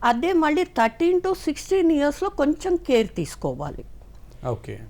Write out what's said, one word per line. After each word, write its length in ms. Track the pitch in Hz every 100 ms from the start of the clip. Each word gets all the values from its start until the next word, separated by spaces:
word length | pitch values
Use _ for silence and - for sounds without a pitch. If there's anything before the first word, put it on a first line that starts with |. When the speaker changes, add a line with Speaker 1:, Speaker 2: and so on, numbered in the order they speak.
Speaker 1:
అదే 280 | 240 233 330
మళ్ళీ 320 | 359 311 302
థర్టీన్ 560 | 349 - 226 233 339 359
to 120 | 381
సిక్స్టీన్ 600 | 370 - 294 - 381 339
ఇయర్స్‌లో 360 | 302 285 285 370
కొంచెం 480 | - 285 302 381 349
కేర్ 320 | - 240 214 -
తీసుకోవాలి. 680 | 147 - 147 131 147 135 - - - - - - 131
Speaker 2:
ఓకే. 320 | 113 - 104 110